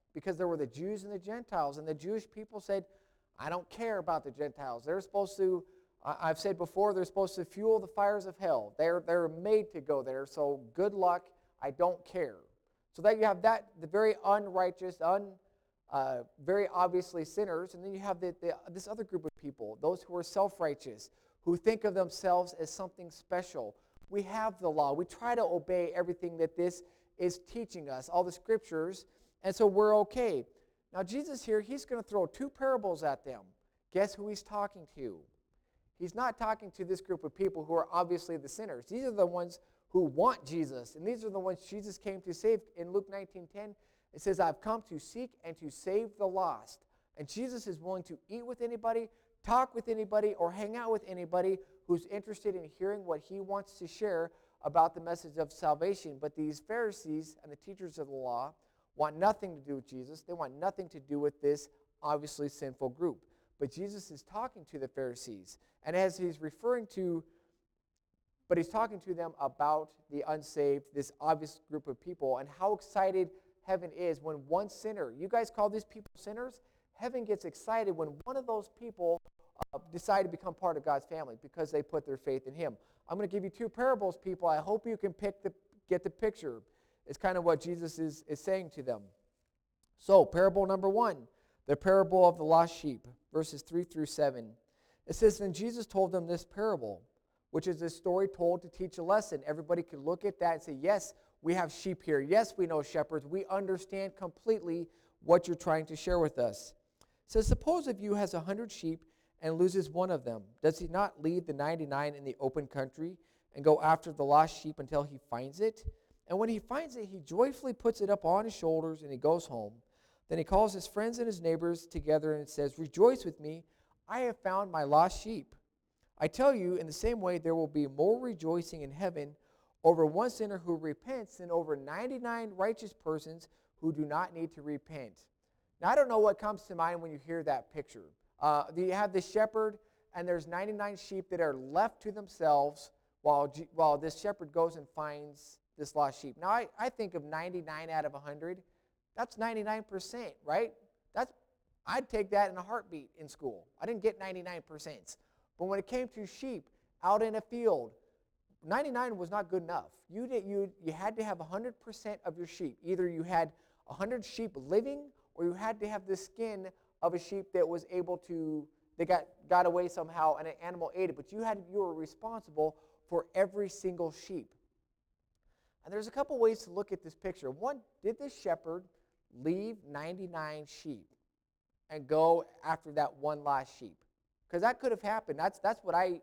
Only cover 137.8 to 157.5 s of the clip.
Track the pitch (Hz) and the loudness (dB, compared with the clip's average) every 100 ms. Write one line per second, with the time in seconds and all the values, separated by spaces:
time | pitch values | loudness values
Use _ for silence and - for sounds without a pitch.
137.8 | 139 117 78 _ _ _ 151 147 - 160 | -12 -14 -20 _ _ _ 2 2 0 -2
138.8 | 185 190 208 185 185 214 220 220 220 208 | 0 0 0 0 0 2 2 2 -2 -2
139.8 | _ _ _ 175 175 175 156 175 202 208 | _ _ _ -6 -2 -2 -2 -6 -4 -4
140.8 | 202 196 - 190 190 175 156 135 131 160 | -6 -8 -8 -8 -4 0 0 0 -2 2
141.8 | 226 - 214 208 202 - 160 143 143 147 | 2 0 -10 -10 -12 0 4 6 4 -2
142.8 | - _ _ _ 147 143 143 143 165 165 | -14 _ _ _ 4 4 4 -2 -6 4
143.8 | 156 147 156 - 208 202 151 165 165 160 | 4 4 0 -4 -6 -6 -4 2 2 0
144.8 | 143 - 151 147 147 143 - - _ - | -12 -8 -8 -8 -14 -18 -20 -20 _ -12
145.8 | 143 151 139 - 143 135 180 226 226 - | -4 0 0 0 -12 -6 0 0 0 -4
146.8 | 247 - 202 170 147 156 175 180 156 156 | -6 -4 -6 -6 -6 -6 -6 -6 -8 -10
147.8 | 165 156 147 139 147 147 165 185 - _ | -4 -2 -2 -6 -12 -10 -8 -10 -14 _
148.8 | _ _ _ - 247 208 226 220 208 220 | _ _ _ -8 -8 -6 -6 -4 -4 -4
149.8 | 214 190 - 240 208 - 147 170 233 - | -6 -10 -10 -10 -12 -12 -2 0 0 -4
150.8 | _ _ _ 202 254 _ _ _ _ _ | _ _ _ -4 -4 _ _ _ _ _
151.8 | - 240 262 220 196 202 196 185 185 226 | -6 -4 -2 -2 2 4 4 0 -6 -8
152.8 | 196 160 131 - 147 - 135 98 - _ | -6 -12 -14 -18 -20 -8 -8 -8 -12 _
153.8 | 185 226 214 196 190 185 180 175 - 151 | -6 0 0 0 -4 -8 -10 -12 -14 -16
154.8 | 160 127 - - _ _ _ - 185 196 | -14 -14 -16 -20 _ _ _ -8 -2 -2
155.8 | 196 254 254 220 196 - 269 208 - _ | -2 -4 -4 -8 -14 -10 -8 -8 -12 _
156.8 | _ _ 180 226 226 214 - | _ _ 4 4 4 0 -6